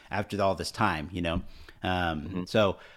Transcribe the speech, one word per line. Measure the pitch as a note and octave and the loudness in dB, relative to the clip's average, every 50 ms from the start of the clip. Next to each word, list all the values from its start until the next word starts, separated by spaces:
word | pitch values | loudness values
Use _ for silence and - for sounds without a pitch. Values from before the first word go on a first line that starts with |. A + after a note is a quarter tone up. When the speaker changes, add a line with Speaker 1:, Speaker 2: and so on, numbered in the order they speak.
| - - | -10 -4
Speaker 1:
after | E2 G#2 G2+ - G2+ G2 | -4 -4 -2 -2 0 2
all | G2 G2 F#2 | 4 4 2
this | D#2+ D#2+ - | 2 -2 -4
time, | - - A2 G2+ E2 D#2 D2+ F2+ | 0 2 2 2 2 0 -4 -6
you | F#2+ F2 | -4 -2
know? | F2 E2+ E2 F2+ - - - - - - - - | -2 0 0 -2 -2 -6 -10 -16 -18 -18 -10 -4
Um, | - F#2 F#2 F2+ F2 E2 D#2+ D2+ | -2 0 0 2 0 0 -2 -2
Speaker 2:
Mm-hmm. | D2 - F2+ F2+ F2+ | -6 -6 -6 -6 -4
Speaker 1:
so | - - A2 G#2 F#2+ F2 - - - - | 0 4 4 4 4 2 -2 -8 -20 -20